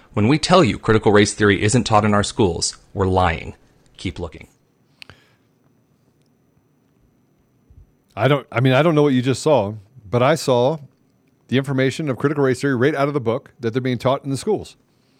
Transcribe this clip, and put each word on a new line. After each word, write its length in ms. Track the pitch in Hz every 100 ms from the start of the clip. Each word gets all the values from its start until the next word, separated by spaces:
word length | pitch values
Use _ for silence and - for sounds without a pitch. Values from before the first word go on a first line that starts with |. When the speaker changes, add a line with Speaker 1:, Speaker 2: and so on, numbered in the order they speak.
| _
Speaker 1:
when 140 | 104 107
we 120 | 151
tell 240 | - 185
you 160 | 127 -
critical 320 | - 110 113
race 220 | 104 104
theory 280 | - 104 92
isn't 220 | 101 123
taught 220 | 104 110 104
in 80 |
our 100 | 104
schools, 540 | 101 - 98 82 - - _
we're 120 | 101 95
lying. 500 | 92 87 71 - - _ _ _ -
Keep 200 | 95 90
looking. 300 | 85 - - _ _ _ _ _ - _ _ _ _ _ _ _ _ _ _ _ _ _ _ _ _ _ _ _ _ _ _ _ _ _ _ - _ _ _ 98
Speaker 2:
I 120 | 131
don't, 200 | 143 -
I 80 | 120
mean, 140 | 131
I 80 | 127
don't 140 | 165 151
know 80 |
what 100 | 147
you 80 | 127
just 220 | 127 123
saw, 320 | 156 139 101 110 - - -
but 140 | 120
I 100 | 131
saw 460 | 160 - 123 127 156 139 _ _ _ _ _ _
the 80 | 123
information 520 | 139 131 135 - 151
of 80 | 113
critical 260 | 143 147
race 180 | 135 127
theory 140 | 139 123
right 200 | 135 139
out 120 | 143
of 60 |
the 80 | 143
book 320 | 113 127 - _
that 120 | 113
they're 100 | 123
being 180 | 127 123
taught 240 | 127 135
in 80 | 139
the 60 | 135
schools. 400 | 214 170 82 - _ _ _